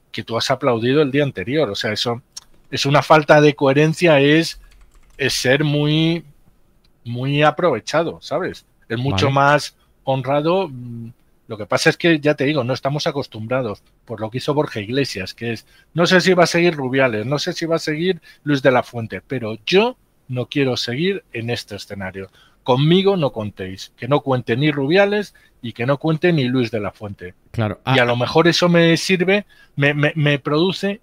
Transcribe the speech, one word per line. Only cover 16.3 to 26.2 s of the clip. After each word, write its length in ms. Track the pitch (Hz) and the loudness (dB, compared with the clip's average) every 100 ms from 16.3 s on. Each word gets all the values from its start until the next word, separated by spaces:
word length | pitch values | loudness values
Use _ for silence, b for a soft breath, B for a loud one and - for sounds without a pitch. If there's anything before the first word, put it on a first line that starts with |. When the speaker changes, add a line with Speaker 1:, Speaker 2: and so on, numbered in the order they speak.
Speaker 1:
va 120 | 180 165 | 4 4
a 20 | |
seguir 280 | 170 175 151 | 4 0 0
Rubiales, 500 | 131 135 131 107 113 | -2 0 0 0 -4
no 120 | 143 | -4
sé 160 | - | -4
si 120 | 165 165 | -6 -4
va 100 | 165 | -4
a 40 | |
seguir 420 | - 151 180 175 b b | -2 -4 -2 -4 b b
Luis 180 | 147 143 | -2 2
de 100 | 139 | 4
la 120 | 123 | 2
Fuente, 380 | - 120 110 95 - | -2 -8 -10 -10 -10
pero 320 | 131 110 110 - | -8 -8 -10 0
yo 320 | 185 233 254 _ _ - | 2 0 -4 _ _ -10
no 200 | 123 120 | -8 -4
quiero 300 | 147 135 117 | -2 -2 -2
seguir 460 | - 123 185 190 _ | -4 -4 -4 -4 _
en 160 | 120 113 | -10 -6
este 260 | 117 - 101 | -8 -8 -16
escenario. 540 | - 101 95 95 95 b b b | -14 -12 -12 -12 -16 b b b
Conmigo 540 | - 127 151 185 190 196 | -2 2 4 4 2 0
no 160 | 139 | -2
contéis, 580 | 110 104 - 95 95 - - | -4 -10 -10 -12 -12 -18 -12
que 100 | 123 | -2
no 140 | 143 | -2
cuente 340 | 139 127 120 117 | 0 -4 -2 0
ni 160 | 151 | 0
Rubiales 640 | 143 135 185 202 208 - b b _ | -2 0 2 2 0 -6 b b _
y 120 | 120 | -14
que 120 | - 120 | -6 -2
no 120 | 139 | -2
cuente 340 | 160 160 | 0 0